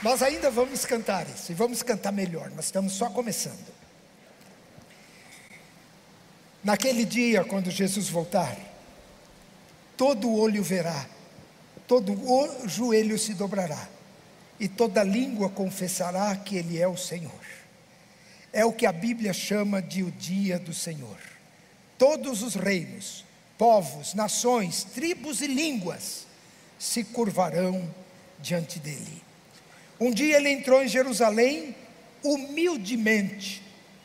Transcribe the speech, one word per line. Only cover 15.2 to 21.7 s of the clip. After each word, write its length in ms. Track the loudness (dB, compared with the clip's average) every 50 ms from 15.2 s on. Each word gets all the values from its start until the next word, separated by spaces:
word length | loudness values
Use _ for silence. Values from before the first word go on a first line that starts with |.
| 0 -2 -2 -2 -2 -2
confessará 840 | -2 -4 -4 -4 -4 -6 -6 -4 -4 -4 -4 -2 -2 -2 0 0 -2
que 220 | -4 -6 -6 -4
Ele 200 | -4 -4 -4 0
é 120 | 0 0 0
o 80 | 0
Senhor. 340 | -4 -8 -8 -8 -10 -10 -12 -14 -16 -18 -20 -20 -20 -20 -20 -20 -20 -20 _ -20 -20 -20 -20 -20 -20 -20 -20 -20 -20 -20 -4
É 140 | 2 2 2
o 80 | 2 2
que 120 | 2 2
a 60 | 2
Bíblia 400 | 2 0 -2 -4 -2 -2 -2 -4
chama 500 | -2 -4 -2 -2 0 0 0 0 -2 -2
de 220 | -4 -4 -4 -4 -4
o 80 | -4
dia 480 | -6 -8 -6 -4 -2 0 0 0 -2 -2
do 140 | -4 -8 -8
Senhor. 460 | -8 -8 -8 -8 -10 -12 -14 -16 -18 -20 -20 -20 -20 -20 -20 -20 -20 -20 -20